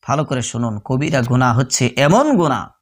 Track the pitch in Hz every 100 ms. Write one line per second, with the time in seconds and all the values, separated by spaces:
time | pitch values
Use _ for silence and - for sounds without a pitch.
0 | - 143 147 131 113 117 117 104 - 131
1 | 147 147 120 127 127 120 135 - 120 -
2 | 143 202 302 247 160 117 - _